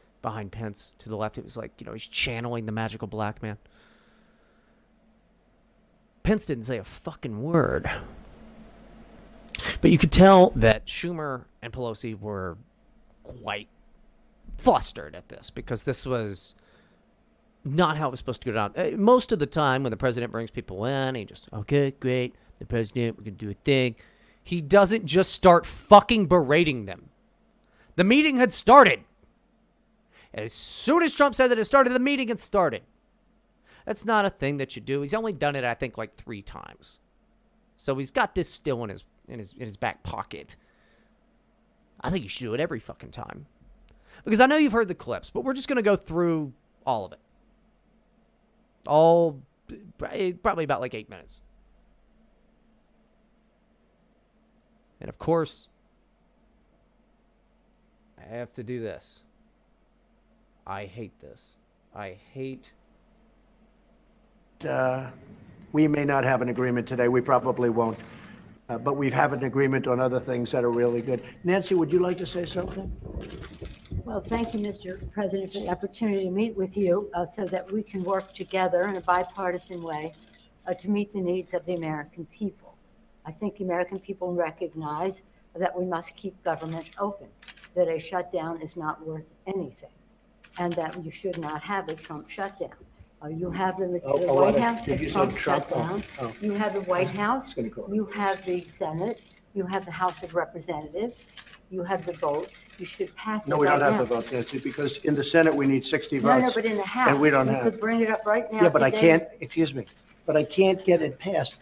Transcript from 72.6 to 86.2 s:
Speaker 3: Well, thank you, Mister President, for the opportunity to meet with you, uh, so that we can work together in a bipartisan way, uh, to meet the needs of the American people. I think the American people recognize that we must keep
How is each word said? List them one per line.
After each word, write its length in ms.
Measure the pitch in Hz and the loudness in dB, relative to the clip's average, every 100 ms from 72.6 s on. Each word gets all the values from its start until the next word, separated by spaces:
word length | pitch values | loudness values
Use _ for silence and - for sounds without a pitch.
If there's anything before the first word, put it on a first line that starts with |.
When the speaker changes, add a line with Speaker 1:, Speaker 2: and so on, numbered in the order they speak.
| 180 190 190 - - - - - - - - - - - | -8 -8 -10 -12 -12 -12 -12 -16 -18 -16 -16 -18 -10 -8
Speaker 3:
Well, 160 | 233 208 | -6 -8
thank 340 | - 233 226 | -4 -4 -2
you, 60 | 220 | -4
Mister 400 | 208 196 185 - - | -6 -8 -12 -12 -10
President, 400 | 214 196 196 190 | -6 -4 -4 -6
for 60 | 202 | -8
the 100 | 208 | -6
opportunity 560 | 175 196 - 220 196 | -6 -6 -4 -2 0
to 60 | 185 | -2
meet 260 | 190 226 196 | -2 -2 -2
with 200 | 190 208 | -4 0
you, 340 | 185 190 202 | 2 2 0
uh, 140 | 175 175 | -6 -6
so 180 | - 185 | -6 -4
that 260 | 185 180 | -6 -4
we 100 | 214 | -6
can 220 | 208 196 | -6 -6
work 280 | 180 190 190 | -2 -4 -4
together 500 | - 185 190 185 175 | -12 -4 0 2 2
in 120 | 202 185 | 0 -2
a 40 | |
bipartisan 800 | 180 180 180 196 180 180 - 175 | 0 0 0 -4 -4 -4 -8 -12
way, 300 | 165 151 160 - - - _ _ 185 | -8 -8 -10 -14 -20 -20 _ _ -10
uh, 60 | |
to 140 | 180 190 | -8 -2
meet 240 | 202 202 | -2 -2
the 80 | 202 | -4
needs 340 | 180 180 170 | -2 -4 -4
of 120 | 175 170 | -6 -4
the 80 | |
American 520 | 175 160 151 147 175 156 | -4 -4 -6 -8 -14 -16
people. 500 | - 202 - - _ _ _ _ _ 160 | -8 -10 -10 -20 _ _ _ _ _ -18
I 60 | |
think 240 | 160 208 202 | -8 -8 -6
the 80 | |
American 340 | 185 175 180 196 | -2 -2 -2 -6
people 340 | - 190 180 | -10 -8 -4
recognize 920 | 175 160 160 165 156 151 151 190 190 _ _ _ 170 | -2 -2 -4 -10 -8 -8 -4 -6 -6 _ _ _ -6
that 200 | 180 180 | -4 -4
we 80 | 185 | -4
must 280 | 170 - | -6 -8
keep 260 | - | -14